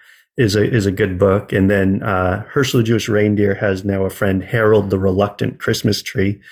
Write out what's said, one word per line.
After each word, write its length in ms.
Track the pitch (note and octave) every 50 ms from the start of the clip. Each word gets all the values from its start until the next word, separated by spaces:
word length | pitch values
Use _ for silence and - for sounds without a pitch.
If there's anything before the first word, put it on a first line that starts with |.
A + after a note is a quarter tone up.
| _ - - _ _ _ _
is 180 | - B2 G2+ G2
a, 80 | G#2+
is 240 | G#2 - C3 A2+ F#2+
a 60 | G2+
good 260 | F#2 G2 G#2+ F#2+ F#2 F2+
book. 340 | G2+ G2 F#2+ G#2 - -
And 180 | - G2+ F#2+ F#2+
then, 320 | G#2 G2 F#2+ F#2+ F#2+ -
uh, 420 | - A2 G2 F#2 F#2 F2+ F#2 G2+ A2
Herschel 340 | - - C#3+ C3 B2+ - B2
the 60 | A2
Jewish 240 | A2 A#2 G#2+ - -
Reindeer 460 | G#2+ G#2 G#2 G#2+ G#2 G#2 G#2 G2+ G2
Has 300 | - A2 G2+ F#2+ F#2 G2+
Now 200 | G2+ G2 F#2+ F#2+
a 60 | F#2
Friend, 320 | - - G#2 G2 F#2+ F#2+
Harold 480 | F2+ - - A#2 A2 G#2+ A2 G#2 G2 G2
the 80 | G2+ F#2+
Reluctant 600 | F#2+ G2 F#2 G2 G#2 G2+ - - A2+ G#2+ - -
Christmas 420 | - - A2+ - - A2 G2+ -
Tree. 400 | - - - G2+ F#2+ G2+ G2+ - - -